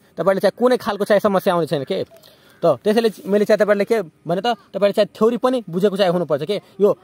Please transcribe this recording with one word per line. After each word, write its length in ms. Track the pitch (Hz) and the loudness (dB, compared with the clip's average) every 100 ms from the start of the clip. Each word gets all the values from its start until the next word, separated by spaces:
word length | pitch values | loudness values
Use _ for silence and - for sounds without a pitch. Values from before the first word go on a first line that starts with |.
| _ - | _ -2
तपाईँले 220 | 165 190 | 0 2
चाहिँ 200 | 196 - | 0 0
कुनै 180 | 247 247 | 0 0
खालको 280 | 240 202 196 | -2 -4 0
चाहिँ 140 | 202 | 2
समस्या 340 | 208 190 202 | 2 0 0
आउने 140 | 175 156 | 0 -2
छैन 160 | 151 | -4
के। 220 | 131 190 - - - _ _ _ 170 | -4 -6 -8 -14 -20 _ _ _ 0
त 0 | |
त्यसैले 460 | 127 208 220 226 - 190 | 2 0 0 0 -4 -2
मैले 200 | 208 208 | 0 2
चाहिँ 140 | 208 | 2
तपाईँले 260 | 208 202 196 | 2 0 0
के 160 | 226 | -2
भने 400 | 165 - 151 180 | -4 -10 -6 -4
त, 60 | 233 | -2
तपाईँले 440 | 220 _ 190 202 | -6 _ -2 0
चाहिँ 160 | 208 208 - | 2 -2 0
थ्योरी 220 | 220 233 | 0 2
पनि 260 | 254 262 208 | 0 -2 -4
बुझेको 280 | 175 202 190 | -2 0 2
चाहिँ 140 | 185 | 0
हुनुपर्छ 320 | 180 156 143 | 0 -2 -4
के। 180 | 151 196 - - | -4 -6 -8 0
यो 160 | 202 151 | 0 0